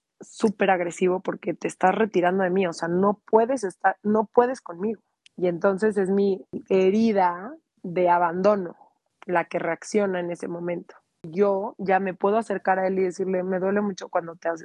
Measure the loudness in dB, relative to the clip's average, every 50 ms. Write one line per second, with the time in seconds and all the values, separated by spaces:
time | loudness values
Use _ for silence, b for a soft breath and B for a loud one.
0 | _ _ _ -20 -20 -20 -6 -2 0 0 0 2 2 2 2 2 0 -4 -4 0
1 | 0 0 0 0 -4 -6 -8 -6 -6 -8 -6 -6 -6 -8 -4 0 2 2 2 2
2 | 0 0 2 2 2 2 2 2 0 0 0 0 0 -2 -2 -4 -4 -2 0 2
3 | 2 2 0 -2 _ 2 2 2 2 2 0 -2 -4 -6 -4 _ -2 -2 -2 -2
4 | -2 0 0 0 0 0 2 2 2 2 0 -6 -10 -14 -10 -6 -6 -6 -6 -6
5 | _ _ _ _ _ _ _ -2 -2 -2 0 2 0 0 0 2 0 0 0 0
6 | 0 0 2 2 2 2 0 -2 -6 _ -14 -10 -4 0 2 2 4 4 4 4
7 | 2 2 2 2 2 2 0 -4 -10 -14 -16 -18 _ _ _ _ -10 -6 -2 2
8 | 2 4 4 4 2 2 0 2 4 4 4 2 0 -6 -10 -16 -20 _ _ _
9 | _ _ _ _ -6 -2 0 0 0 -2 -4 -4 -2 -4 -4 -6 -4 -2 -2 0
10 | 0 0 -2 -4 -4 -6 -6 -8 -8 -8 -8 -6 -6 -6 -6 -6 -8 -12 -20 -20
11 | _ _ _ _ -16 -6 -2 0 2 2 2 0 -4 -6 -8 -6 -2 0 2 2
12 | 0 -2 -2 0 0 2 2 2 0 -2 -4 -2 0 0 0 2 2 0 0 0
13 | 0 0 -2 -2 -2 -2 -2 -2 -2 -2 -2 -2 0 0 0 0 0 -2 -4 -6
14 | -8 -4 -4 -4 -4 -6 -10 -8 -6 -6 -6 -6